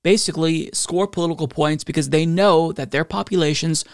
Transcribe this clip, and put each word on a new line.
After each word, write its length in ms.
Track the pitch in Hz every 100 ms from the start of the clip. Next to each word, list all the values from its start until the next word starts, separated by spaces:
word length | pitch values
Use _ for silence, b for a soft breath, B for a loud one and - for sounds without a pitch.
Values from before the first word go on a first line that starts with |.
basically 680 | 170 220 - 160 160 160 -
score 340 | - - 175 196
political 400 | 180 170 165 143
points 380 | - 151 151
because 260 | - 160 139
they 160 | 156 165
know 460 | 170 202 160 165
that 180 | - 135
their 140 | 143
populations 800 | 160 202 196 185 151 147 165 156 -